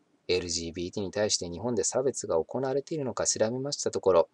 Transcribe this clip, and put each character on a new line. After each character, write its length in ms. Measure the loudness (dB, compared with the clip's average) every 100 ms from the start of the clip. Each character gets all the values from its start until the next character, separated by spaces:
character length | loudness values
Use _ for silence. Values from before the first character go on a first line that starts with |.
| _ _ 0
エ 120 | 0
ル 100 | 0
ジ 180 | -4 -4
ー 60 |
ビ 180 | -6 -4
ー 20 |
テ 60 | -4
ィ 40 |
ー 20 | -2
に 40 |
対 200 | 0 2
し 80 | 0
て 100 | -2
日 100 | -6
本 140 | -2
で 100 | 0
差 200 | 0 0
別 240 | 0 -2 0
が 80 | 0
行 240 | 0 -4
わ 160 | -2 -2
れ 80 |
て 100 | -2
い 60 | -4
る 60 | -4
の 100 | -2
か 100 | -2
調 140 | 2 0
べ 80 | 0
ま 140 | -4
し 100 | -4
た 80 | -4
と 120 | 2
こ 120 | 6
ろ、 160 | 6 4